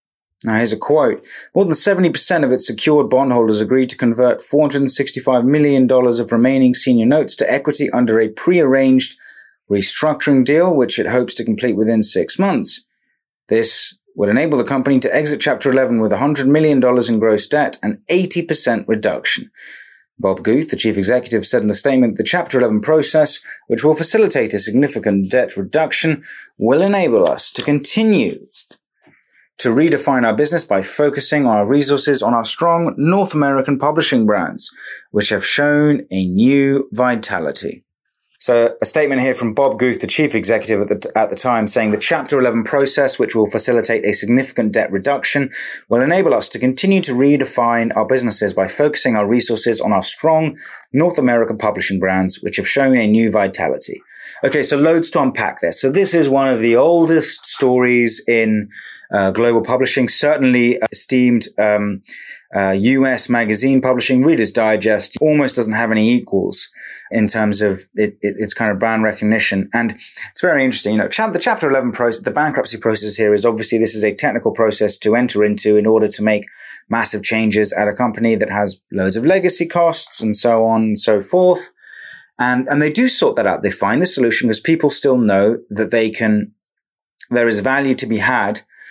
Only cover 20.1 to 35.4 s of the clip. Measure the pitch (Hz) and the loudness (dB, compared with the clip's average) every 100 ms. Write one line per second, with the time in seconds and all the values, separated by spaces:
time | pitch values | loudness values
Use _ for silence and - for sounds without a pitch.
20.1 | - 98 92 - 123 156 - 113 104 95 | -6 -4 -2 0 0 0 -2 -2 0 0
21.1 | 123 123 117 - 127 107 98 143 131 120 | 0 0 -2 0 0 0 0 0 2 2
22.1 | 98 110 180 170 131 120 107 104 156 143 | 0 -2 -2 0 0 2 0 2 2 2
23.1 | 156 147 - - - - 117 147 156 165 | 2 2 0 -8 -14 -6 0 2 2 2
24.1 | 220 208 143 113 104 98 113 143 113 107 | 2 2 2 0 0 0 2 0 0 0
25.1 | 98 95 131 120 - - 156 156 - 160 | 0 2 0 0 -4 -4 -2 0 0 0
26.1 | 143 - - - - 110 139 196 202 170 | -2 -6 -20 -18 -4 2 2 2 2 2
27.1 | 113 82 65 - - - 147 - - 220 | 2 2 0 -2 -2 -2 0 0 0 2
28.1 | 196 127 - - - - - _ _ _ | 2 0 -4 -14 -20 -18 -20 _ _ _
29.1 | _ _ _ _ - 127 117 160 147 - | _ _ _ _ -4 0 2 2 2 0
30.1 | 131 117 107 147 170 - 98 95 - 147 | 0 2 0 0 0 -2 -2 -2 0 0
31.1 | 143 - 151 131 107 104 143 139 143 139 | 0 -2 0 2 2 2 2 2 0 2
32.1 | 131 107 120 113 - 170 170 165 - 151 | 0 0 -2 -2 -2 0 0 -2 -2 0
33.1 | 190 190 151 143 139 131 139 147 151 - | 0 0 0 0 0 0 0 0 0 0
34.1 | 127 107 101 82 - - - - - _ | 0 2 0 -2 -6 -8 -8 -18 -18 _
35.1 | 104 - 104 | -2 -2 -2